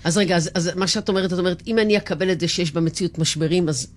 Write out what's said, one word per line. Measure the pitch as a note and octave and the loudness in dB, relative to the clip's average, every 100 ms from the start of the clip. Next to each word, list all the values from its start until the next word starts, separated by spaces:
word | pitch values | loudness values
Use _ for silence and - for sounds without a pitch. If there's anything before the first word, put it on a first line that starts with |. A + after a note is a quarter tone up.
אז | E3 F3+ | 0 2
רגע, | F3+ F3 | 2 2
אז, | E3 | 0
אז | F3+ E3+ F3+ | -2 -2 0
מה | F#3+ | -2
שאת | G#3+ G#3 | 0 0
אומרת, | F#3+ F#3 | 0 0
את | F3+ | 0
אומרת, | F3+ F3 - | 0 -2 0
אם | A3 | 2
אני | G#3+ G#3 | 4 2
אקבל | - D#3+ F#3 | 0 -2 0
את | E3+ | 0
זה | E3+ | 0
שיש | - E3 | 0 -2
במציאות | E3 E3 E3 F3 D#3+ | 0 0 0 -4 -2
משברים, | D#3+ D3+ D#3 F3+ D#3 | -2 0 0 2 0
אז | C3 - | -2 -6